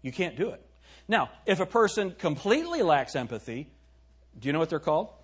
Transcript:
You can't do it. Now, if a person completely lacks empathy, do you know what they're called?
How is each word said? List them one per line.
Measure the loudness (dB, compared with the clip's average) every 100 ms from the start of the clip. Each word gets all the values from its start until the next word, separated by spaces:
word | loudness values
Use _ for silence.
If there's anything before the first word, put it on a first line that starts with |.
You | -10
can't | -4 -4 -2
do | -6
it. | -6 -18 _ -20 -20 -2
Now, | 0 0 -6 0
if | 0
a | 2
person | 4 4 2 -4
completely | -2 -2 -2 2 2 2 0
lacks | 4 4 2 -4
empathy, | -4 -8 -8 -10 -12 -18 _ _ _ _ _ -8
do | -2
you |
know | 0
what | 0
they're | 0
called? | 0 0 -2 -10